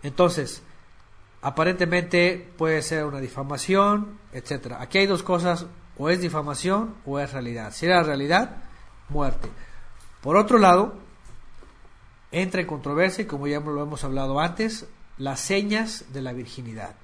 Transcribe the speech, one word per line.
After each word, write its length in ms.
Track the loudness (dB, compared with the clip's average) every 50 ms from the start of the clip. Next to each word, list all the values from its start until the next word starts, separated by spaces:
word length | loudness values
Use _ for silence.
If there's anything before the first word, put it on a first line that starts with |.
| -8
Entonces, 580 | -8 4 4 4 4 4 0 -4 -6 -8 -14 -16 -20 -20 -20 -20 -20 -20 -20 -20 -20 -20 -20 -20 -20 -20 -6
aparentemente 1080 | -6 -4 0 2 2 2 2 2 0 2 2 0 0 2 2 4 4 4 2 0 -8 -16 -6 -2
puede 240 | 0 2 2 0
ser 240 | 0 -2 -2 -2 -2
una 140 | -4 -4 -6
difamación, 1000 | -8 -8 -6 -8 -6 -6 -6 -6 -2 2 4 6 6 6 4 2 0 -4 -10 -18 -20 -14
etcétera... 500 | -14 -14 -8 -6 -8 -6 -6 -10 -10 -10
Aquí 180 | -10 -2 2 4
hay 80 | 4 4
dos 160 | 4 0 2
cosas, 420 | 2 0 2 2 2 0 0 -4 -10 -14 -18 -20 -20 -12 -4
o 120 | 0 0
es 120 | 2 2
difamación 760 | 0 -2 -2 -2 -2 -2 -6 -2 0 0 2 2 0 -2 -8 -12 -10
o 140 | -6 -4 -4
es 120 | -4 -4 -6
realidad. 380 | -8 -6 -6 -6 -8 -8 -10 -8
Si 120 | -2 2
era 180 | 4 6 6 6
realidad, 540 | 4 0 -2 0 4 4 4 4 2 -4 -10 -12 -12 -16 -16 -20 -20 -20 -20 -12 -4
muerte. 400 | -2 2 2 4 4 2 0 -2 -6 -10 -14 -14 -14 -14 -14 -14 -16 -16 -18 -18 -20 -10
Por 160 | -2 4 4 4
otro 200 | 6 8 6 8
lado, 380 | 10 10 8 8 6 2 -2 -12 -18 -20 -20 -20 -20 -16 -16 -16 -16 -16 -18 -18 -18 -18 -20 -20 -20 -20 -20 -20 -20 -20 -20 -20 -20 -8
entra 300 | -4 -2 -2 -2 -2 -4
en 60 | -4 -2
controversia, 560 | -6 -6 -4 -4 0 2 2 2 0 -2 -6
y 40 | -6
como 200 | -6 -4 -2 -2
ya 120 | -2 -2
lo 220 | -4 -4 -4 -4
hemos 220 | -4 -6 -6 -6 -4
hablado 360 | -2 -2 -2 -2 0 0 0
antes, 460 | 0 0 -2 -2 -4 -4 -4 -6 -12 -16 -18 -20 -20 -18 -12 -8
las 220 | -6 -6 -4 -6
señas 680 | -4 -2 0 0 0 0 0 -2 -2 -4 -6 -12 -12 -12 -10
de 80 | -8
la 120 | -8 -6 -6
virginidad. 640 | -8 -10 -10 -12 -12 -12 -12 -10 -10 -12 -12 -14 -16